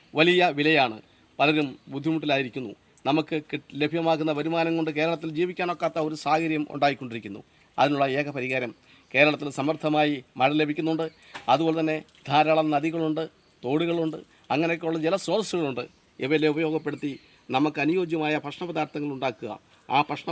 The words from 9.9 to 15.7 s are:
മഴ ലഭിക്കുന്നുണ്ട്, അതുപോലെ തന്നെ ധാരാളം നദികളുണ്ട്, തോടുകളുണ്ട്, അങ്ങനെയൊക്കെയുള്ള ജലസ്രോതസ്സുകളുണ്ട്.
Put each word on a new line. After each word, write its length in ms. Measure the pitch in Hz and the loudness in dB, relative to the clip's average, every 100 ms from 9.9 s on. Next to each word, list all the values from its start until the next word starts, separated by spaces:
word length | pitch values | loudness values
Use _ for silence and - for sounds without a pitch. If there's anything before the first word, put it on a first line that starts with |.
| 151 151 139 - 131 | 2 2 0 -6 0
മഴ 100 | 135 151 | 2 2
ലഭിക്കുന്നുണ്ട്, 460 | 151 151 156 160 160 - - - - | 0 0 -2 -2 -4 -10 -20 -4 2
അതുപോലെ 240 | 139 165 160 | 4 4 2
തന്നെ 160 | 156 156 - - - | 0 -2 -8 -14 0
ധാരാളം 380 | 147 156 160 156 | 4 4 4 2
നദികളുണ്ട്, 480 | 143 160 165 156 156 160 - _ _ | 0 0 -2 -2 -2 -6 -12 _ _
തോടുകളുണ്ട്, 540 | 120 151 170 170 160 - - _ - | -2 0 0 0 -2 -6 -14 _ -4
അങ്ങനെയൊക്കെയുള്ള 440 | 135 165 165 165 165 | 0 0 -2 -2 -2
ജലസ്രോതസ്സുകളുണ്ട്. 800 | 156 190 160 208 190 175 143 | 0 0 0 -2 0 -2 -2